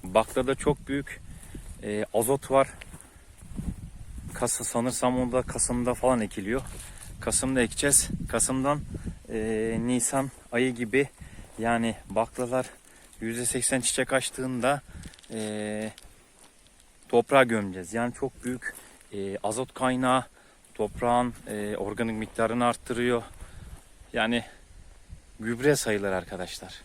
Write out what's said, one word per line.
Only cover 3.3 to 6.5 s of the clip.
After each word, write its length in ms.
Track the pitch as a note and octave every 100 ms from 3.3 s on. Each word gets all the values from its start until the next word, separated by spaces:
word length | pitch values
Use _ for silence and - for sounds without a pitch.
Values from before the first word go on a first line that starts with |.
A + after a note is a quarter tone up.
| - - - - - - - - - -
Kasa-, 300 | - A#2+ -
sanırsam 540 | A2+ A#2+ B2 A#2+ B2+ B2+
onda 240 | B2+ B2+
Kasım'da 520 | B2 A#2 - B2 A#2+
falan 260 | A#2+ B2+ B2
ekiliyor. 420 | G#2+ - G2